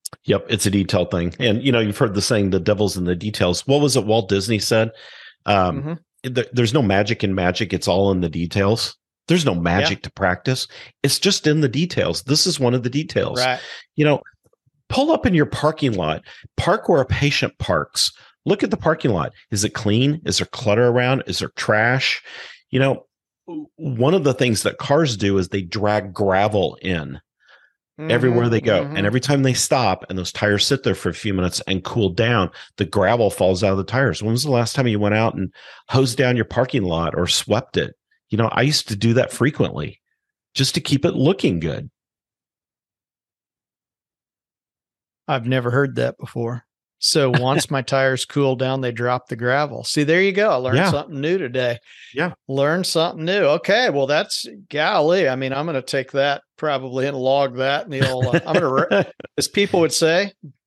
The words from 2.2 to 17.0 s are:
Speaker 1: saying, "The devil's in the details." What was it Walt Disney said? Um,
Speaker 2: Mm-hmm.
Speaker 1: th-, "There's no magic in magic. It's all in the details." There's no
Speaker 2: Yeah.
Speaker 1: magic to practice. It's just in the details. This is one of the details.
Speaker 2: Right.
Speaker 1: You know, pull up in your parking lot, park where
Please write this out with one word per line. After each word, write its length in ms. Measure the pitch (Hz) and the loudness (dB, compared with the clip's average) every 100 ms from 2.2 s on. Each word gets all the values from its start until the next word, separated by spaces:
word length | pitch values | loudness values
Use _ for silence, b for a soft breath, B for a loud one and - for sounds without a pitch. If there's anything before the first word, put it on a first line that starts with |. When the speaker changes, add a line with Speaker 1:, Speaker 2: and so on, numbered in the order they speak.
Speaker 1:
saying, 300 | - 113 98 | 0 0 2
"The 100 | 92 | 0
devil's 360 | 85 101 104 92 | 0 0 0 -2
in 80 | |
the 100 | 87 90 | -2 -2
details." 480 | 101 - 92 87 - | -4 -2 0 0 0
What 140 | 139 | 2
was 160 | 147 127 | 4 0
it 80 | |
Walt 240 | 104 110 104 | 2 0 2
Disney 300 | 101 98 110 | -2 0 -2
said? 320 | - 113 110 - B B B B - | 2 2 2 -4 B B B B 0
Um, 360 | 101 90 147 143 165 _ _ | 2 2 -2 -6 -10 _ _
Speaker 2:
Mm-hmm. 100 | 131 | -6
Speaker 1:
th-, 140 | 127 113 | -4 -2
"There's 220 | 123 117 | 0 2
no 80 | 143 | 2
magic 400 | 110 98 104 113 | 4 4 2 0
in 100 | 101 | -2
magic. 380 | 95 90 90 98 | 0 0 0 -2
It's 160 | 92 - | -2 0
all 220 | 90 98 | 2 2
in 100 | 92 | 2
the 60 | 87 | -2
details." 680 | 80 85 104 98 110 - - _ _ - | -4 -4 0 2 0 -4 -10 _ _ 0
There's 160 | 180 | 2
no 100 | 143 | 2
Speaker 2:
Yeah. 60 | 87 | 0
Speaker 1:
magic 420 | 85 90 147 - | 0 2 0 -2
to 80 | - | -10
practice. 540 | - 95 90 - 131 - B B _ | -2 -2 0 -2 -4 -6 B B _
It's 160 | 143 - | -2 0
just 280 | 196 190 156 | 0 0 2
in 140 | 151 | 2
the 80 | 143 | 2
details. 540 | 131 175 - 90 82 | 0 -2 0 -2 -2
This 220 | - 151 185 | -2 0 0
is 120 | 151 | 0
one 140 | 123 | 0
of 80 | 127 | 0
the 80 | 120 | -2
details. 480 | 135 156 117 - 120 | -4 -2 -2 -2 -2
Speaker 2:
Right. 200 | 127 127 B B B - | -2 -2 B B B 0
Speaker 1:
You 80 | |
know, 160 | 151 143 - _ _ _ _ _ _ | 2 2 -2 _ _ _ _ _ _
pull 240 | - 294 | 0 2
up 120 | 320 254 | 2 2
in 80 | |
your 120 | 175 147 | 2 2
parking 460 | - 151 156 143 | 2 -2 0 -2
lot, 280 | 101 80 80 - B B - | 0 -2 -4 -8 B B -4
park 320 | - 214 - | 0 0 2
where 120 | 165 | 2